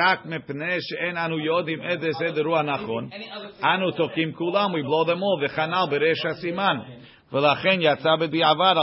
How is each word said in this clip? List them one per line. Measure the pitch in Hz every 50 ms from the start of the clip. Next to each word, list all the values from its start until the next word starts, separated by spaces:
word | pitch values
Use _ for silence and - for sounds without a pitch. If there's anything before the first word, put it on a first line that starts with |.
| 170
רק | 185 185 - -
מפני | 160 165 156 131 - 143 139 151 175 180 175
שאין | - - 170 151 160 175 180
אנו | 170 165 165 165 160
יודעים | 156 156 160 175 180 151 160 151 -
איזה | 165 175 165 151 165 151
סדר | - 165 165 160 151 151
הוא | 156 170
הנכון, | 160 147 147 143 135 104 107 113 113 127 131 - 202 220 220 220 208 202 202 - - -
אנו | 147 170 185 190 180
תוקעים | - - 165 143 - 160 160 160 -
כולם, | - 165 175 175 202 208 196 175
we | 160 143
blow | 127 151 160 165 160
them | 175 180
all, | 190 202 190 156 143
וכנ"ל | 139 - - 156 160 175 185 185 151
בריש | 143 143 147 160 160 147 -
הסימן. | 160 156 156 - 170 170 185 196 190 165 127 104 131 123 - - - - _ _ _ -
ולכן | 135 143 147 139 - - 185 190 185
יצא | 165 151 143 123 - 160 160 160
בדיעבד | 165 160 143 160 165 156 156 151 180 190 185 165